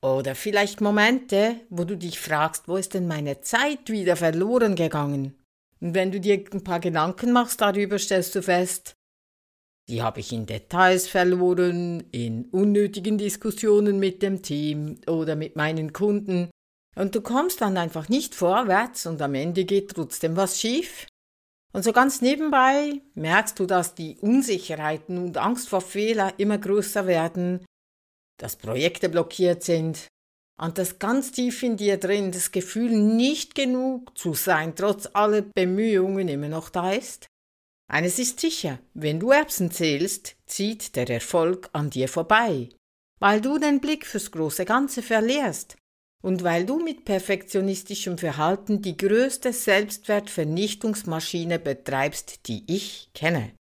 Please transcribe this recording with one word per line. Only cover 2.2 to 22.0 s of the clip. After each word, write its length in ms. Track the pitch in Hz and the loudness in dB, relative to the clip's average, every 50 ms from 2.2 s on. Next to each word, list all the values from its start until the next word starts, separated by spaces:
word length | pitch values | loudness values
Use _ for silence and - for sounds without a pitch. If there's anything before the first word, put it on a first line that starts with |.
fragst, 480 | - - 156 151 151 160 156 - - - | -4 -2 0 2 2 0 0 -6 -6 -4
„Wo 80 | 170 | -4
ist 180 | 190 185 - - | -4 -4 -2 -4
denn 120 | 196 180 | -2 -2
meine 360 | 175 160 151 147 143 139 139 - | -2 -2 -2 -4 -4 -6 -6 -6
Zeit 480 | - - 226 262 294 302 269 - - | -2 0 2 2 2 0 -4 -6 -6
wieder 260 | 220 214 190 180 175 | -4 0 2 2 2
verloren 580 | 160 170 165 160 165 180 214 240 254 233 214 196 | 4 4 2 2 2 0 2 4 4 4 4 2
gegangen?“ 600 | 170 170 156 151 151 147 143 143 139 135 135 135 _ _ _ _ _ _ _ _ _ | 2 0 0 0 0 -2 -2 -2 -2 -4 -6 -8 _ _ _ _ _ _ _ _ _
Und 160 | - 170 165 | -8 -2 0
wenn 160 | 190 185 190 | 0 0 0
du 80 | 185 202 | 0 -2
dir 240 | 175 208 202 190 196 - - | 2 2 2 2 2 -6 -8
ein 100 | 196 185 | -8 -4
paar 160 | 185 180 170 | -2 -4 -2
Gedanken 520 | 170 185 170 165 156 170 185 - - 240 240 | -2 0 0 2 0 0 0 -2 0 4 4
machst 280 | 247 240 240 - - | 4 4 2 0 0
darüber, 380 | 226 208 196 202 208 190 202 202 | 2 2 2 2 0 0 -2 -4
stellst 360 | 202 - 202 190 180 180 - | -2 0 0 0 0 0 -4
du 60 | 202 | -4
fest, 540 | 180 190 180 175 185 180 - - _ - - _ _ _ _ _ _ _ _ _ _ _ _ _ _ _ _ _ _ - | 0 2 2 2 2 0 -4 -8 _ -14 -20 _ _ _ _ _ _ _ _ _ _ _ _ _ _ _ _ _ _ -8
„Die 100 | 120 117 | -6 -2
habe 200 | 117 113 110 - | -2 -2 -4 -4
ich 120 | 107 - 120 | -10 -8 -6
in 140 | 113 110 | -6 -6
Details 600 | 104 - 101 - _ - 175 185 185 185 185 185 | -6 -8 -10 -8 _ 2 4 6 6 6 4 0
verloren, 960 | - - 196 180 180 180 180 180 180 180 175 180 180 175 175 175 175 170 170 160 - - | 0 0 2 4 4 4 4 4 2 4 4 2 2 2 0 -2 -4 -6 -6 -8 -8 -8
in 340 | 123 120 117 113 113 123 | -6 -4 -4 -4 -6 -8
unnötigen 720 | - - 185 196 208 208 202 208 202 202 208 180 220 214 208 | -4 0 2 4 4 4 4 2 2 0 -4 -2 -2 0 0
Diskussionen 800 | 208 208 202 - - 226 208 214 - 220 208 208 208 208 202 196 | 0 -2 -4 -4 -6 -6 -6 -2 2 4 6 6 6 4 2 2
mit 240 | 196 190 185 185 - | 0 0 0 -2 -2
dem 180 | 196 190 185 | -2 -2 -4
Team 580 | - - 147 147 151 151 151 151 151 151 151 - - | -4 -6 -4 -4 -2 -2 -4 -4 -6 -8 -10 -10 -4
oder 300 | - 165 165 160 156 156 | -2 -2 -2 0 -2 -2
mit 200 | 147 156 - - | -4 -4 -8 -4
meinen 360 | 165 151 156 160 160 156 156 147 | -2 -2 -2 0 -2 -4 -6 -4
Kunden.“ 560 | - 190 208 208 208 208 202 185 175 175 170 - _ _ _ _ _ _ _ _ | 0 0 2 2 0 0 0 0 0 -2 -2 -8 _ _ _ _ _ _ _ _
Und 180 | - 190 196 196 | -4 -4 -2 -2
du 60 | 226 | -4
kommst 400 | 208 - 233 262 302 370 359 - | -4 0 0 2 2 0 0 0
dann 160 | - 208 190 | -2 0 0
einfach 320 | 185 170 165 - 165 156 - | 0 -2 -2 -4 -8 -4 0
nicht 260 | 220 277 - - - | 0 0 0 -2 -6
vorwärts 680 | - 185 170 185 214 254 208 180 196 226 247 247 - - | 0 2 2 4 4 2 4 4 2 2 0 -4 -8 -6
und 160 | 170 165 147 | -6 -4 -4
am 140 | 151 139 143 | -2 -2 -2
Ende 320 | 131 143 170 175 180 190 | -2 -2 -2 0 -2 0
geht 280 | 185 196 196 196 202 - | 2 2 0 0 0 -8
trotzdem 400 | 175 160 - - - - 160 160 | -8 -8 -8 -6 -4 -2 -2 0
was 240 | 180 196 185 185 - | 0 0 0 0 -2
schief. 500 | - 220 240 294 349 - - - - - _ _ _ _ _ _ _ _ _ _ _ _ _ | -2 0 0 0 -2 -4 -8 -16 -18 -20 _ _ _ _ _ _ _ _ _ _ _ _ _
Und 100 | 190 190 | -2 0
so 80 | 233 214 | 2 4
ganz 300 | 240 | 6